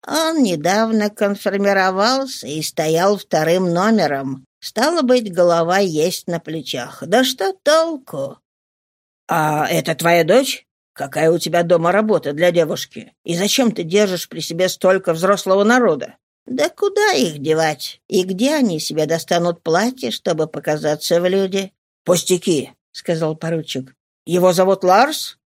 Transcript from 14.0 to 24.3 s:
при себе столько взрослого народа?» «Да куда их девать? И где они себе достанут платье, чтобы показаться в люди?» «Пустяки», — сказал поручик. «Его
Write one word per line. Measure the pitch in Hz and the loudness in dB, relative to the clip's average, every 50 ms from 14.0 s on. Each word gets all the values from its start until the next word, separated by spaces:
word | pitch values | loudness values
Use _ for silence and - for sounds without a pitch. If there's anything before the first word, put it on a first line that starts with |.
| 214 196 185 165 - _ | 2 2 0 -6 -8 _
при | - 165 | -10 -12
себе | 156 - 170 165 185 185 | -10 -8 -2 -2 -2 -2
столько | - - - 185 190 190 185 180 | -2 0 2 2 2 2 0 -2
взрослого | 160 160 175 185 202 190 - 196 190 196 202 | -2 0 2 2 2 0 2 0 2 2 4
народа?» | 214 240 254 240 202 156 135 - - - _ _ _ _ _ _ | 4 4 4 4 2 0 0 -6 -14 -16 _ _ _ _ _ _
«Да | - 254 262 294 311 | -8 -4 -2 -2 -2
куда | - - 415 403 392 415 415 427 | -2 -2 -4 -2 0 0 0 2
их | 370 - 247 175 151 147 | 2 2 0 0 -2 -6
девать? | 135 151 156 160 160 156 151 156 - - - _ _ _ | -2 -2 0 2 0 0 -2 -4 -10 -14 -14 _ _ _
И | - - 185 | 0 0 0
где | 185 190 185 240 269 311 | 0 -2 0 0 0 2
они | 302 262 214 170 156 | 2 0 0 0 -4
себе | - - 156 156 156 | -6 -4 -2 -2 0
достанут | 147 160 165 - - 180 175 170 175 170 _ | 0 -2 -4 -2 -2 0 0 0 -2 -4 _
платье, | _ 165 160 180 214 247 254 247 - - | _ 0 0 2 0 0 -4 -6 -8 -8
чтобы | - - _ - 170 156 156 | -8 -6 _ -4 -2 -2 -2
показаться | 156 - 147 156 160 151 151 151 151 151 151 - - 170 170 | -4 -4 -8 -4 -4 -4 -2 -2 -2 -4 -2 -2 0 0 2
в | 175 185 | 2 2
люди?» | 190 196 196 190 185 196 196 190 _ _ _ _ _ _ _ | 0 0 0 0 -2 -4 -6 -6 _ _ _ _ _ _ _
«Пустяки», — | - 180 165 - - 185 175 - 202 170 143 117 - - _ _ _ | 0 0 0 2 0 -2 0 0 0 0 0 -2 -6 -14 _ _ _
сказал | _ - - - 170 160 165 156 160 | _ -14 -6 -6 -4 -2 -2 -4 -4
поручик. | 156 - 165 170 160 151 - - 135 131 - _ _ _ _ _ _ _ | -6 -6 -6 -6 -6 -6 -6 -8 -10 -10 -12 _ _ _ _ _ _ _
«Его | - | -2